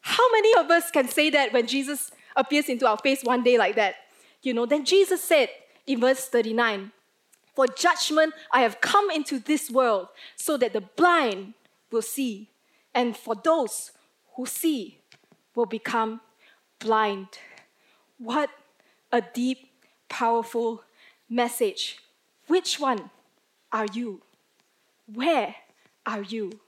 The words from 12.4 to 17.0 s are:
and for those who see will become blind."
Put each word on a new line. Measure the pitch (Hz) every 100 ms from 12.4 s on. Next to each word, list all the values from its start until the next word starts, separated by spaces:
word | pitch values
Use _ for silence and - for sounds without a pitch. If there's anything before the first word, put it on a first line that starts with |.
| 214 _ _ _ _
and | 285 247 214
for | -
those | 226 330 320 233 - - _ _ _ _ -
who | 254
see | - 330 285 190 _ _ _ _ _ _ -
will | 226
become | 220 - 233 220 226 _ _ _ _ _ _
blind." | 214 220